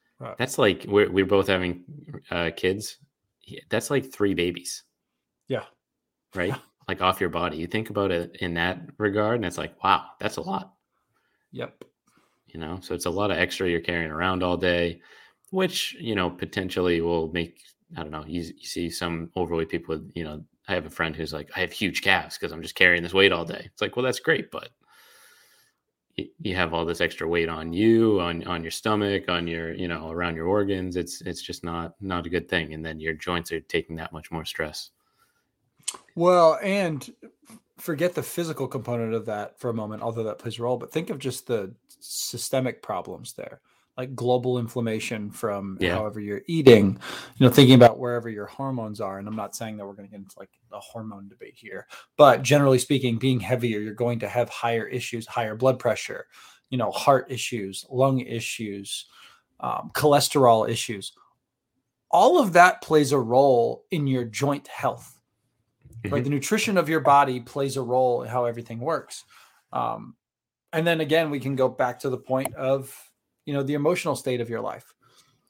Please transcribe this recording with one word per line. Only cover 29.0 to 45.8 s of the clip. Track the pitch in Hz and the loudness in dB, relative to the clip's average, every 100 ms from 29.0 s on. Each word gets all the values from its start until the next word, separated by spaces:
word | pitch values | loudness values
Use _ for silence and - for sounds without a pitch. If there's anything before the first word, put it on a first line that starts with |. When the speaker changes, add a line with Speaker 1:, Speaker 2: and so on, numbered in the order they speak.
| 101 98 - | 0 -2 -2
Speaker 2:
on | 87 85 | -4 -2
your, | 82 82 | -6 -8
you | 87 90 | -6 -6
know, | 80 80 | -6 -6
around | 85 87 80 | -4 -4 -2
your | 85 | 0
organs. | 104 98 95 92 87 | 0 0 -2 -4 -6
It's, | 85 - | -6 -10
it's | 90 85 | -10 -10
just | - 87 | -12 -10
not, | 85 85 85 - | -8 -8 -8 -10
not | 95 87 82 | -6 -6 -2
a | |
good | 87 82 | -4 -2
thing. | 90 76 | -4 -4
And | 78 | -8
then | 80 80 | -10 -8
your | 80 | -8
joints | 78 - 87 82 | -8 -4 -6 -4
are | 82 | -10
taking | - 82 - 82 | -4 -6 -6 -10
that | 82 | -12
much | 80 - | -14 -10
more | 82 | -10
stress. | 78 - 76 - - _ _ _ _ _ _ _ _ _ - - _ | -8 -8 -8 -10 -16 _ _ _ _ _ _ _ _ _ -14 -14 _
Speaker 1:
Well, | 170 175 180 165 156 | 2 4 8 6 4
and | 196 202 175 143 - - - _ - - _ - | 0 0 -2 -4 -10 -20 -20 _ -20 -20 _ -12
forget | - 151 175 | -6 -2 0
the | 156 | -2
physical | - - 170 143 135 | -6 -6 -6 -4 -6
component | 131 117 120 113 | -6 -4 -4 -2
of | 113 107 | -4 -4
that | 104 101 - | -6 -8 -8
for | 123 | -6
a | |
moment, | 113 107 107 | -4 -6 -6
although | 117 113 | -6 -4
that | 110 104 | -6 -6
plays | 117 113 | -10 -6
a | |
role, | 120 120 | -2 -4
but | - | -4
think | 160 170 | -6 -6
of | 147 | -8
just | 135 123 - | -8 -8 -4
the | 113 95 - _ _ | -4 -4 -14 _ _
systemic | - - - 120 - 135 127 - | -12 -8 -8 -8 -4 -2 -2 -6
problems | - 92 - 85 120 | -6 -6 -8 -12 -14
there, | - - - _ _ _ - | -14 -14 -16 _ _ _ -12
like | 131 123 | -10 -2
global | 120 123 127 123 | 0 2 0 -2
inflammation | 113 127 113 110 - 110 104 | -2 -4 -2 -4 -6 -8 -8
from | - 110 101 98 | -6 -4 -4 -6
Speaker 2:
Yeah. | 95 | -4